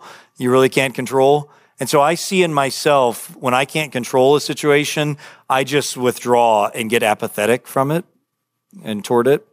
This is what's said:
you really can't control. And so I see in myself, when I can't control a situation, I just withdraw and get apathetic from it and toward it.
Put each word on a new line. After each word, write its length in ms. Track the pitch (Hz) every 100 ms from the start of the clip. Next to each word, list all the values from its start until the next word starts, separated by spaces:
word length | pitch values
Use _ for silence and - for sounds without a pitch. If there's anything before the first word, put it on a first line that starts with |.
| - - _ -
you 120 | 123
really 200 | 131 131
can't 260 | 143 135 120
control. 560 | 127 135 135 147 147 _ _ -
And 120 | 127
so 100 | 151
I 140 | 143
see 280 | 170 - 190
in 120 | 175
myself, 800 | 147 139 - 156 143 123 107 - -
when 180 | 131
I 120 | 123 139
can't 260 | 160 147
control 460 | 127 120 135 131 147
a 20 |
situation, 800 | - 160 151 143 143 - 147 143 - - -
I 160 | 131 135
just 320 | 143 - -
withdraw 720 | 123 113 120 120 117 107 104
and 220 | - 110
get 140 | 117
apathetic 640 | 113 107 110 - 104 127 -
from 240 | 139 135
it 140 | 160 - _ _ _ _ _ _ -
and 220 | - 104
toward 240 | - 123 120
it. 180 | 143 _